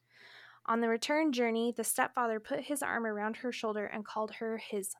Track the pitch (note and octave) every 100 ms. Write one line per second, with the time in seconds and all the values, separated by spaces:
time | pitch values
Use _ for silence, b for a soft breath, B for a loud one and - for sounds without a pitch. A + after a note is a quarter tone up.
0 | B B B B B B - A3+ A#3 A3+
1 | B3+ D4+ D#4+ A#3+ A#3 A3+ A#3+ A3+ A3 -
2 | C4 - A#3 A3 G#3+ C#4+ B3+ C#4+ F2+ A3+
3 | A3+ G#3 G#3+ A3+ B3 A#3+ A3+ G#3 G3+ A3
4 | G#3 G#3+ G#3+ - A3+ A3 - G#3 G3